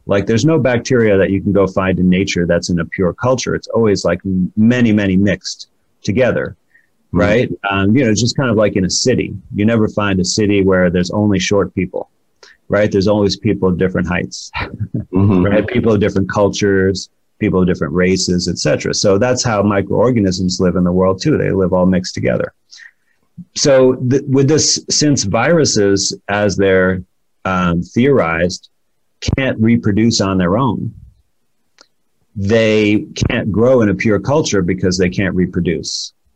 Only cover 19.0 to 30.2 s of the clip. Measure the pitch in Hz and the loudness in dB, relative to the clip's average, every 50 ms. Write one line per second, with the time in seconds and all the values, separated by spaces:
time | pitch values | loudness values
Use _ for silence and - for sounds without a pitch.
19 | - 104 98 101 120 127 127 123 - 123 110 101 101 104 101 98 95 98 101 - | 0 2 2 2 2 0 0 -2 -2 -2 0 0 0 0 0 0 -2 -2 -2 0
20 | 107 127 127 113 101 92 87 90 92 90 - - 95 90 87 95 90 87 87 92 | 0 2 2 2 0 0 0 -2 -2 -4 -2 0 -2 0 0 0 0 0 0 0
21 | 92 95 95 - - 156 135 - 98 98 95 95 95 87 90 92 90 92 92 90 | 0 0 0 0 0 0 0 0 0 -2 0 0 0 0 0 2 2 2 2 0
22 | 90 - - 107 107 65 60 - - - _ _ _ _ - - - - _ _ | -2 -6 -8 -4 -4 -2 -2 -2 -4 -6 _ _ _ _ -20 -20 -20 -20 _ _
23 | _ _ _ _ _ _ - - - _ - - - 147 135 131 131 127 127 127 | _ _ _ _ _ _ -20 -20 -20 _ -8 -2 0 2 4 6 4 4 2 0
24 | 127 120 131 147 - 139 131 139 135 135 156 147 - - - 117 - - - - | 0 0 0 -2 0 0 0 2 2 2 2 2 2 0 -2 -4 -4 -4 -2 0
25 | 151 151 139 - - 101 90 113 120 147 175 165 143 - - 110 101 98 98 95 | 0 0 0 0 -2 -2 -2 0 0 2 2 2 2 2 2 2 2 2 2 0
26 | - - - - _ - 101 104 104 104 87 95 98 98 95 92 92 92 92 92 | -2 -4 -8 -10 _ -4 -2 0 0 0 0 2 2 2 4 2 2 2 0 -2
27 | 92 _ _ _ _ _ _ _ - 95 92 90 90 87 85 87 87 - - 117 | -6 _ _ _ _ _ _ _ -6 -4 -2 0 0 0 0 -2 -4 -4 0 0
28 | 123 143 139 110 85 82 82 82 87 90 92 - _ - _ _ _ _ _ _ | 2 4 4 2 2 0 0 -2 -2 -2 -4 -8 _ -20 _ _ _ _ _ _
29 | _ _ _ - - - - - 135 127 - - 110 113 117 - - 110 98 104 | _ _ _ -6 0 0 0 2 0 -2 0 2 2 4 4 2 2 0 2 2
30 | 113 117 110 - | 2 2 2 0